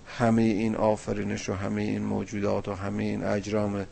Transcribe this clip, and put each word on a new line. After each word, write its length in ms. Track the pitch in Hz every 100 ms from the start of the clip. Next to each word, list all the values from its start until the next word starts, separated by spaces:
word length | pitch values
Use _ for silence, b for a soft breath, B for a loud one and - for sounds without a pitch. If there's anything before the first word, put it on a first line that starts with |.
| - -
همه 260 | 117 113
این 320 | 113 101 113 -
آفرینش 760 | 107 107 - 104 101 104 -
و 40 |
همه 280 | 104 104 104
این 220 | 104 104
موجودات 640 | 104 101 98 104 101 101 101
و 60 |
همه 300 | 98 101 104
این 200 | 107 104
اجرام 640 | 98 104 98 107 104 101 95